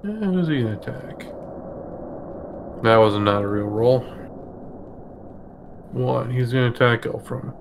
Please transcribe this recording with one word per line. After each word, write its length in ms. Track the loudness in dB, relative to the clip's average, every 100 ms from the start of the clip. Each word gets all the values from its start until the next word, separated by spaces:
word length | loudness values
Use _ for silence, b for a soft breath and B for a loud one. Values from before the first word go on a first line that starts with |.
uh, 40 | -6
who's 400 | -2 2 2 2
he 140 | 2
gonna 160 | 0 -2
attack? 400 | -6 -8 -10 -12 -12 -12 -12 -12 -12 -12 -12 -12 -10 -12 -10 -12 -10 -10 -10 0
That 120 | 6 8
was 180 | 8 6
not 260 | 4 2
a 60 | 2
real 160 | 0 0
roll. 340 | 2 4 4 B B -12 -14 -14 -14 -16 -16 -16 -18 -18 -18 -16 -16 -18 -18 -18 -18 -8
One, 400 | -2 0 0 0
he's 220 | 0 2
gonna 180 | 4 4
attack 320 | 6 6 6
Elfram. 500 | 0 -6 -6 -8 -8 -12